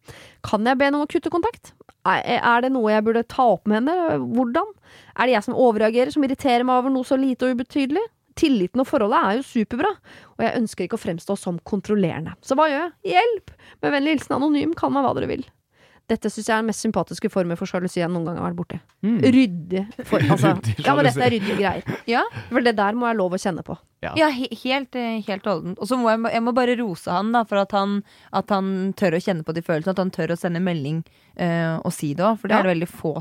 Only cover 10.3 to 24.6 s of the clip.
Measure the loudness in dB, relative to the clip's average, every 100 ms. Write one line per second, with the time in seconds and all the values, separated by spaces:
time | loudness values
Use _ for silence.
10.3 | -4 -2 -2 -4 -4 -6 -6 -4 -6 -4
11.3 | -6 -4 -8 -4 -6 0 0 0 -2 -8
12.3 | -10 -2 2 2 2 -4 -8 0 2 2
13.3 | 0 -6 -20 -20 -6 -2 0 2 0 -2
14.3 | -2 2 2 0 -2 0 0 0 0 -2
15.3 | -6 -8 _ _ _ _ _ -4 -2 -2
16.3 | -4 -2 0 0 -2 -2 -2 -2 -4 -4
17.3 | 0 -2 -2 -4 -4 -4 -2 -2 -2 -4
18.3 | -4 -4 -6 -8 -10 -14 _ -2 2 6
19.3 | 6 4 0 -6 -4 -6 -10 -2 2 4
20.3 | 4 4 2 0 -2 2 4 4 4 2
21.3 | 2 0 0 0 -2 -6 -6 -2 0 -2
22.3 | -6 -4 0 2 2 0 0 0 0 0
23.3 | -2 -4 -4 -8 -14 _ _ -6 2 2
24.3 | 2 -6 -6